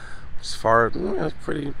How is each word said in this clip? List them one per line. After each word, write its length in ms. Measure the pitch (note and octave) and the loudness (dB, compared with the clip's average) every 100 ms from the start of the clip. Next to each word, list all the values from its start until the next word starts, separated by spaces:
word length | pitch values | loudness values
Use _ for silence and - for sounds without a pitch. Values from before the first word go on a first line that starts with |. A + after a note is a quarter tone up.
| - - - - | -6 -8 -2 -2
which 100 | - | -2
is 80 | |
far, 380 | - A2+ A2+ A2+ | 0 4 6 4
you 60 | - | 2
know, 320 | F#3 G3 D#3+ - | 0 0 -2 -4
pretty, 300 | - D#3 C#3+ - | -4 -4 -4 -2